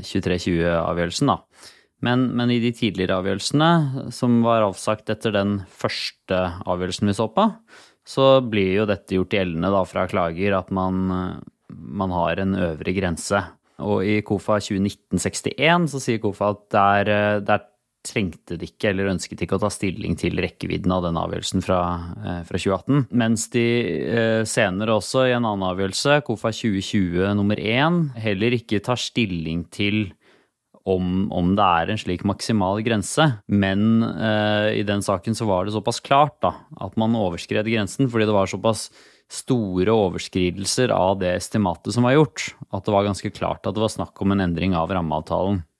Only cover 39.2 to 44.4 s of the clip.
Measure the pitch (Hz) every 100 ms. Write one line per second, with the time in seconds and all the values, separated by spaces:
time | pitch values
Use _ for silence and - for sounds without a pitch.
39.2 | _ - - 123 98 90 95 113 95 85
40.2 | - 95 90 92 98 - 120 95 92 98
41.2 | 90 90 - 110 92 - - 117 123 147
42.2 | 147 - - - - 98 - 101 101 95
43.2 | 104 - 87 82 110 95 110 - 87 -
44.2 | 98 98